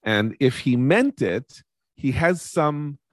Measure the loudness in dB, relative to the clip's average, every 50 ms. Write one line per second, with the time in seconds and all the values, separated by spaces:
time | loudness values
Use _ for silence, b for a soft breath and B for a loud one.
0 | -2 0 0 0 0 -2 -2 _ 0 0 0 0 -2 0 0 2 2 4 4 4
1 | 2 0 0 -2 -2 -2 -2 -4 -6 _ -20 -20 _ _ _ _ _ _ _ -4
2 | -4 -2 0 2 2 0 0 -2 -6 -4 -2 0 0 0 0 -2 -8 -8 -10 -14
3 | _ _